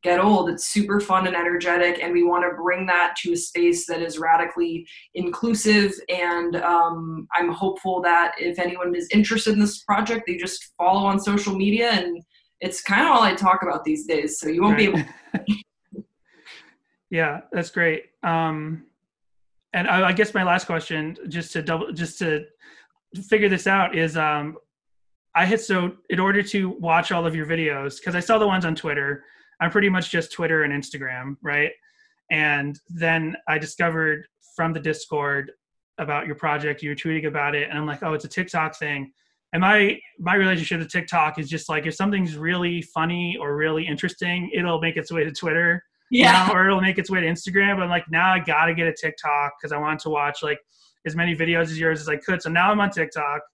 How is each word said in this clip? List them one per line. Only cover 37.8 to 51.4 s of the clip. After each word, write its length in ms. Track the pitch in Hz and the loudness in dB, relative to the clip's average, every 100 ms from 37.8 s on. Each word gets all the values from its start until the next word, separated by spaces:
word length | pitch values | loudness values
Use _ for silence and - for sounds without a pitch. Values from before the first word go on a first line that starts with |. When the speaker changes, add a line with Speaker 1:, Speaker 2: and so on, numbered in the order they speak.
| 151 | -6
Speaker 2:
like, 160 | 143 | -4
"Oh, 100 | 127 | -4
it's 100 | 117 | -4
a 40 | 147 | -4
TikTok 480 | - 180 175 156 - | -6 -4 -2 -2 -4
thing." 340 | 151 143 135 _ _ _ _ | -6 -6 -8 _ _ _ _
And 60 | 165 | 2
my, 380 | 185 208 202 214 - _ | 4 6 4 0 -10 _
my 160 | 170 | 0
relationship 460 | 196 190 180 156 165 | 2 2 0 -2 -4
to 60 | 160 185 | -2 -4
TikTok 400 | 165 175 156 151 | -2 0 0 -2
is 100 | 143 | -6
just, 200 | 160 - | -8 -4
like, 180 | 156 156 | -4 -4
if 80 | |
something's 420 | 156 196 202 180 151 | -2 -2 0 -2 -2
really 440 | 160 180 175 175 | -2 0 -2 -4
funny 540 | 165 165 165 175 175 - | -6 -4 -2 -2 -4 -4
or 140 | 143 147 | -4 -2
really 300 | 156 156 170 | 0 -2 -2
interesting, 640 | 143 180 - 175 180 175 | -4 -6 -4 -4 -4 -2
it'll 260 | 170 175 165 | -2 0 0
make 160 | 165 165 | 0 -2
its 160 | 151 | -4
way 120 | 165 | -2
to 60 | 151 | -2
Twitter, 500 | 151 175 160 170 175 _ _ _ | -2 -2 2 2 0 _ _ _
you 100 | 247 | 6
Speaker 1:
Yeah. 220 | 254 185 185 | 8 8 6
Speaker 2:
know, 60 | |
or 120 | 190 190 | 4 4
it'll 140 | 190 | 4
make 180 | 185 190 | 2 0
its 120 | 190 | -2
way 100 | 190 | 0
to 60 | 165 | 0
Instagram. 500 | 165 - 190 196 196 | -2 -2 2 2 0
But 80 | |
I'm 60 | 180 | 0
like, 200 | 175 165 | -2 0
"Now 220 | 165 185 | 2 4
I 60 | 185 | 2
gotta 360 | 165 151 165 | 2 2 2
get 120 | 165 165 | 2 -2
a 40 | |
TikTok," 580 | 160 160 156 156 147 143 - | -2 -8 -6 -4 -2 -2 -6
'cause 100 | 151 | -8
I 40 | 147 | -4
wanted 220 | 151 156 | -4 -4
to 100 | 160 | -2
watch, 320 | 151 143 143 | -2 -2 -4
like, 160 | 151 147 _ _ _ _ 160 | -6 -6 _ _ _ _ -8
as 80 | |
many 200 | 156 175 | -2 -2
videos 280 | 160 | 0